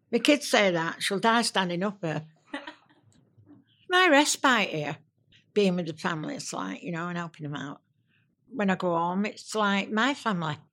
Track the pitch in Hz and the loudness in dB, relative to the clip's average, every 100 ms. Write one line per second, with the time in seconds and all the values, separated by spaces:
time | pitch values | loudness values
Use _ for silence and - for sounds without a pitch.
0 | - 233 233 294 - 240 202 170 165 - | -4 0 4 2 2 2 2 2 -2 -4
1 | - 196 226 233 233 196 185 175 202 202 | -4 0 2 2 2 -2 -2 -2 -4 -4
2 | 165 156 - _ _ 277 - - _ _ | -6 -6 -8 _ _ -14 -14 -20 _ _
3 | _ _ _ _ - - _ _ - 359 | _ _ _ _ -20 -20 _ _ 0 4
4 | 370 277 294 - 285 240 190 156 147 147 | 6 6 4 2 2 4 2 -2 -6 -8
5 | _ _ _ _ _ - 196 180 165 160 | _ _ _ _ _ 2 2 2 -4 -4
6 | 185 160 151 143 - - - - - 170 | -4 -4 -6 -8 -8 -6 -6 -8 -8 -8
7 | 175 175 170 - 151 147 139 - _ _ | -6 -6 -8 -10 -10 -8 -10 -14 _ _
8 | _ _ _ _ _ - 202 185 180 165 | _ _ _ _ _ -4 -2 0 0 0
9 | 170 185 208 - - 214 208 196 190 214 | 0 0 -4 -6 -6 -2 0 0 0 0
10 | 247 285 233 180 160 147 _ | 0 -2 -4 -2 -4 -6 _